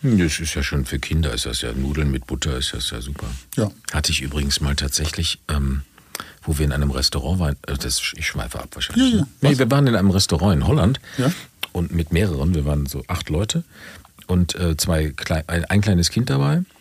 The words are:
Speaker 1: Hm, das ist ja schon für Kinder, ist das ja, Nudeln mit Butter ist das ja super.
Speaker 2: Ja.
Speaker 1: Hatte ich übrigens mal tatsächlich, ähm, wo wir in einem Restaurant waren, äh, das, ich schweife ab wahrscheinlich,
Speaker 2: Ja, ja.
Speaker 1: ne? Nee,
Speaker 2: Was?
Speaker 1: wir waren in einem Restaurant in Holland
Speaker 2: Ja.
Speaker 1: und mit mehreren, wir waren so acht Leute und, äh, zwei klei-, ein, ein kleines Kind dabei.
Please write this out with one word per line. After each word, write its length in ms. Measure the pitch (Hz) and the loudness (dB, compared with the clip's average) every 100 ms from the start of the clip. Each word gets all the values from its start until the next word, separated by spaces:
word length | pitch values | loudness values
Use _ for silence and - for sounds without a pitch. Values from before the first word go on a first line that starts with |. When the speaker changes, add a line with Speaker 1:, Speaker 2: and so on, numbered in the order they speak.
Speaker 1:
Hm, 160 | 135 104 | 2 4
das 200 | 82 - | 4 0
ist 160 | 78 | -4
ja 80 | 76 | -2
schon 220 | 69 73 | -2 -2
für 140 | 67 69 | -2 -4
Kinder, 320 | - 78 76 | -2 0 0
ist 120 | - 65 | -2 -4
das 140 | 62 | -4
ja, 100 | 58 | -6
Nudeln 380 | 62 67 73 73 | -4 -4 0 0
mit 160 | 65 - | -2 -4
Butter 300 | - 78 64 | -6 -4 -4
ist 160 | - | -4
das 180 | 57 - | -6 -6
ja 100 | - | -8
super. 260 | 62 71 - - - - | -8 -8 -8 -10 -8 -4
Speaker 2:
Ja. 140 | 107 - - | -4 -4 -6
Speaker 1:
Hatte 200 | 85 - | -4 -2
ich 80 | - | -2
übrigens 400 | 80 73 69 - | -2 -2 -2 0
mal 160 | 71 71 | 0 -2
tatsächlich, 640 | 71 - 78 - 82 - - | -2 -2 -2 -2 -4 -4 -4
ähm, 340 | 76 67 67 - - _ - - - | -2 0 -2 -6 -18 _ -16 -16 -12
wo 140 | - 73 | -6 0
wir 60 | |
in 80 | 73 | 0
einem 180 | 69 71 | 2 0
Restaurant 480 | 65 65 - 65 92 | 0 -2 -2 0 0
waren, 160 | 78 69 - | 0 -2 -4
äh, 100 | 69 | -4
das, 240 | - - - 73 | -4 -4 -4 -6
ich 100 | - | -6
schweife 340 | - - - | -4 -6 -8
ab 80 | - | -12
wahrscheinlich, 360 | - - 240 262 | -10 -2 2 4
Speaker 2:
Ja, 60 | 220 | 2
ja. 40 | |
Speaker 1:
ne? 60 | - - | 0 2
Nee, 80 | 139 | 2
Speaker 2:
Was? 60 | 135 | 4
Speaker 1:
wir 120 | 117 | 4
waren 140 | 139 135 | 4 4
in 80 | 104 | 4
einem 140 | 95 | 4
Restaurant 440 | 95 - 78 101 76 | 4 2 2 4 4
in 60 | 71 | 4
Holland 320 | 147 95 139 - - | 4 4 0 -6 0
Speaker 2:
Ja. 140 | 131 - - _ - | 0 0 -10 _ -8
Speaker 1:
und 200 | 90 85 | -4 -2
mit 200 | 85 80 | -2 0
mehreren, 420 | 82 101 69 80 | 2 2 2 2
wir 100 | 82 | 2
waren 220 | 71 73 69 | 2 0 -2
so 160 | 69 - | -6 -6
acht 200 | 87 - | -6 -2
Leute 360 | 76 104 165 - - - - - - - | -2 0 -2 -4 -16 -20 -20 -20 -20 0
und, 260 | 90 87 - | 2 2 2
äh, 200 | 87 78 | 0 0
zwei 340 | 90 80 78 | 0 0 0
klei-, 340 | - - 80 - | -4 -4 -4 -2
ein, 160 | 85 - | -2 2
ein 140 | 98 | 2
kleines 300 | 107 87 85 | 4 2 2
Kind 200 | - 135 | 0 0
dabei. 340 | 135 143 165 185 _ | 2 2 2 0 _